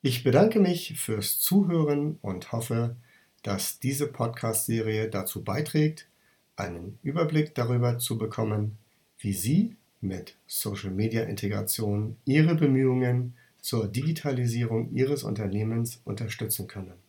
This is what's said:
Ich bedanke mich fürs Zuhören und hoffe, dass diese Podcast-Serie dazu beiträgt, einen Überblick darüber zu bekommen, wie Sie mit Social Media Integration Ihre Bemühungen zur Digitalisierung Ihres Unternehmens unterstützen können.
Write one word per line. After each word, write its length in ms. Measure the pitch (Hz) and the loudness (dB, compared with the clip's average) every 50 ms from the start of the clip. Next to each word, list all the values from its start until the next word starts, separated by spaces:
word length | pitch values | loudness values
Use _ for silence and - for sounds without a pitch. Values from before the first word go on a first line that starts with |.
| - | 2
Ich 160 | 139 120 - | 0 0 2
bedanke 380 | - 135 117 147 202 226 - 220 | 2 4 6 8 6 6 6 6
mich 380 | 196 180 180 170 - - 156 - | 4 4 4 0 -4 -8 -8 -6
fürs 400 | - - 110 104 98 - - - | -4 -4 -2 -2 -2 -2 -2 -2
Zuhören 800 | - - 180 202 196 170 170 165 156 147 147 143 147 151 156 - | 0 4 4 4 4 6 4 2 4 4 2 2 0 -2 -4 -4
und 320 | - 101 92 90 - - | -6 -6 -6 -6 -6 -6
hoffe, 420 | - 117 117 - 117 120 120 120 120 - _ _ _ _ _ _ _ _ | -4 -4 -2 -2 0 0 0 -2 -4 -8 _ _ _ _ _ _ _ _
dass 380 | - 104 98 98 - - - - | -4 -4 -2 -2 -2 -6 -6 -4
diese 260 | - 127 131 123 147 | -4 -2 0 0 -2
Podcast-Serie 1000 | - - - 120 117 120 - - 113 110 - - - 117 113 110 110 107 107 110 107 | -4 -2 -4 -4 -4 -4 -4 -4 -2 -2 -2 -2 0 0 0 0 0 0 0 -2 -2
dazu 340 | - 98 95 - - 101 | -2 -4 -4 -4 -8 -8
beiträgt, 680 | - - 95 135 151 - - 151 151 151 156 - - _ _ _ _ _ _ _ _ _ _ | -6 -4 -2 -2 -2 0 2 2 2 2 0 -4 -16 _ _ _ _ _ _ _ _ _ _
einen 420 | - 98 90 87 85 90 101 - - | -8 -8 -6 -6 -10 -10 -12 -14 -8
Überblick 520 | - 139 143 175 165 151 151 156 151 156 - | -6 -4 0 0 0 2 4 2 2 2 0
darüber 420 | 131 120 117 123 120 123 120 120 | -2 0 2 2 2 2 2 0
zu 220 | 120 - - 117 110 | 0 -2 -4 -2 -2
bekommen, 580 | 110 110 - - 110 107 107 107 107 107 104 - _ _ _ _ _ _ _ _ | -4 -4 -2 -2 -2 0 0 0 -2 -2 -4 -10 _ _ _ _ _ _ _ _
wie 140 | - 104 | -4 -2
Sie 440 | 98 98 92 113 151 190 226 233 - _ _ _ _ _ | -2 0 0 2 4 4 2 2 -2 _ _ _ _ _
mit 340 | - 95 98 95 - - - _ _ | -6 -6 -6 -6 -10 -14 -20 _ _
Social 440 | _ - - - 101 101 95 101 98 | _ -8 -6 -6 -4 -6 -6 -6 -6
Media 320 | 92 95 107 113 110 113 | -2 0 0 0 0 0
Integration 960 | 113 - 101 101 - 98 101 101 101 - - - 110 104 104 104 107 113 113 - _ | -2 -2 -4 -4 -4 -2 -2 -2 -2 -4 -4 -2 -2 0 0 0 -2 -4 -6 -6 _
Ihre 280 | - 135 151 156 165 165 | 2 4 6 6 6 6
Bemühungen 800 | 160 160 139 131 131 131 131 127 127 127 123 123 123 123 123 - _ _ _ _ _ | 4 4 4 4 4 4 4 4 2 2 2 2 0 0 -4 -8 _ _ _ _ _
zur 260 | - - - 113 107 98 | -6 -2 -2 0 -2 0
Digitalisierung 1040 | 95 123 143 160 160 156 - 147 131 123 123 120 117 120 117 117 113 113 - - | -2 -2 -2 -2 -2 -2 -2 -2 0 0 0 0 0 0 0 0 0 -2 -2 -2
Ihres 320 | - 120 131 135 147 139 110 | 0 0 2 2 2 -2 -2
Unternehmens 760 | 107 107 107 107 95 95 104 110 110 113 117 117 117 - - _ | -4 -4 -2 -4 -2 -2 -2 -2 0 0 -2 -2 -4 -6 -12 _
unterstützen 640 | - 101 101 117 104 - - 107 107 - - 98 - | -8 -6 -6 -6 -8 -6 -6 -4 -4 -4 -6 -6 -10
können. 280 | - 98 95 92 95 - _ | -10 -12 -12 -12 -16 -20 _